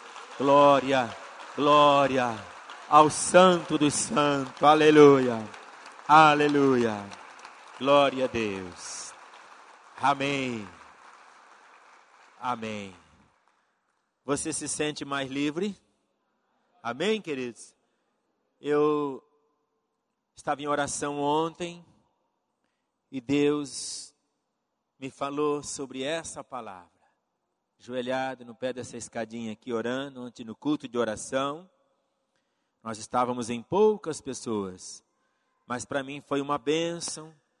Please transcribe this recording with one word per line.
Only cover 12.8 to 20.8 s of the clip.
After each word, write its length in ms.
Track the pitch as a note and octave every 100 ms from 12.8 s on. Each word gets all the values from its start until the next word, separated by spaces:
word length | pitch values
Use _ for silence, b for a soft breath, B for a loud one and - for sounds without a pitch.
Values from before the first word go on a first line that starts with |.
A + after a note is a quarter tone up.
| G2 F2+ _ _ _ _ _ _ _ _ _ _ _ _ B2
Você 260 | C#3+ E3
se 160 | C#3+ D3
sente 380 | - D3+ D3 C#3
mais 240 | C#3 C3
livre? 500 | C#3 D3 D3+ G#3 F#3+ _ _ _ _ _ _ _ _ _ _
Amém, 400 | A#2 B2 F#3+ A3
queridos? 540 | E3 C3+ B2 A2 - _ _ _ _ _ _ _ _ _
Eu 640 | C#3+ D3 D3+ D3+ C#3+ B2+ _ _ _ _ _ _ _ _ _ _ _ -
estava 280 | - C#3
em 40 | D3
oração 520 | D3